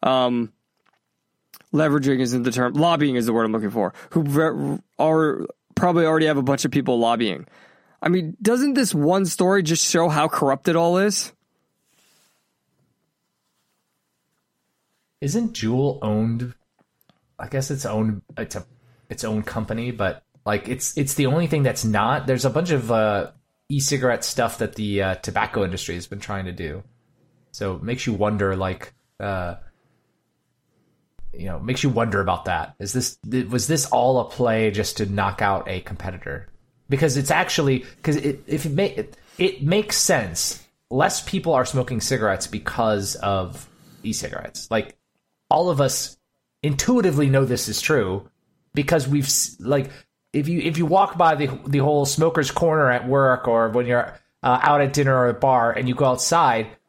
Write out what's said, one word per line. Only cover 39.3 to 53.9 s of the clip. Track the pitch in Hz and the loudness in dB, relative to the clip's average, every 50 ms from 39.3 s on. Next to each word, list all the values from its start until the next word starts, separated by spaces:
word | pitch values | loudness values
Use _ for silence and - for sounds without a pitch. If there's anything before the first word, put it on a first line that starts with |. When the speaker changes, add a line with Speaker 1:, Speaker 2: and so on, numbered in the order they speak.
| - - | -6 -2
Speaker 2:
it | 180 190 190 - 143 | -2 -2 0 0 0
makes | 143 175 208 214 208 - | 2 2 2 2 0 0
sense. | - - - 185 143 110 92 82 - - - - - - _ _ _ _ _ | 0 2 2 2 2 0 -2 -4 -4 -4 -6 -6 -10 -16 _ _ _ _ _
Less | 117 131 151 190 196 - - - | -2 0 2 2 0 -2 -8 -4
people | - 190 - 165 160 | -6 -4 0 2 2
are | 131 127 | 2 2
smoking | - - 135 123 - 127 110 | 0 -2 -4 -2 -2 -4 -6
cigarettes | - - 135 120 107 107 95 95 - | -2 -2 -2 0 0 0 0 -2 -4
because | - - 107 - - - - 117 110 107 104 98 98 - | -6 -8 -8 -8 -8 -4 0 0 2 2 0 0 -4 -6
of | - - 98 98 95 92 92 92 - - - _ _ _ - - - - | -4 -2 -2 -2 -2 -2 -6 -8 -14 -18 -20 _ _ _ -20 -20 -12 -8
e-cigarettes. | 117 110 - - - - - - - - - - - | -6 -6 -6 -6 -8 -10 -10 -12 -12 -14 -16 -8 -2
Like, | 117 110 104 - - _ _ _ _ _ _ _ _ _ _ _ | -2 -2 -2 -4 -10 _ _ _ _ _ _ _ _ _ _ _
all | 151 156 175 180 | 0 2 2 2
of | 170 139 | 2 2
us | 143 131 - - - - - _ _ _ _ _ _ _ _ _ - | 2 0 0 -2 -6 -8 -12 _ _ _ _ _ _ _ _ _ -4
intuitively | 151 143 139 - - 254 247 214 185 156 139 147 139 | -4 -2 -2 0 2 2 4 4 4 2 4 2 4
know | 135 135 135 | 4 4 4
this | 120 123 120 - - | 2 0 -2 -2 -4
is | 104 - | -4 -4
true | - - 156 135 107 92 92 101 - - _ _ _ _ _ _ _ _ _ | 0 0 2 2 2 0 -2 -6 -6 -10 _ _ _ _ _ _ _ _ _
because | 143 143 139 170 160 135 127 | -4 0 2 2 0 2 2
we've | 143 147 139 | 0 0 2
s-, | 139 - - - - - _ | 0 0 -2 -2 -4 -6 _
like, | 87 113 139 139 135 135 - - - _ _ _ _ _ - | -4 0 0 0 0 -4 -10 -18 -20 _ _ _ _ _ -4
if | 139 147 147 | -2 -2 0
you, | 175 175 | -2 0
if | - 160 160 | 0 -2 0
you | 156 170 | 0 0
walk | 151 165 190 202 196 - | 2 4 2 2 2 2
by | 170 175 165 160 | 2 4 4 4
the, | 143 147 135 131 - - | 2 0 -2 -4 -6 -6
the | 139 143 143 | 0 2 2
whole | 131 147 151 147 143 | 4 4 4 2 2
smoker's | 139 - - 156 165 165 170 147 127 | 0 0 2 2 2 2 2 -2 0
corner | - - - 165 156 156 147 131 | 0 0 0 2 2 4 4 4
at | 123 123 123 127 | 2 2 0 0
work | 131 139 139 131 127 123 - 127 | 2 4 4 4 4 2 2 2
or | 117 113 117 113 | 2 4 2 2
when | 107 120 123 | 2 0 0
you're, | 120 | 2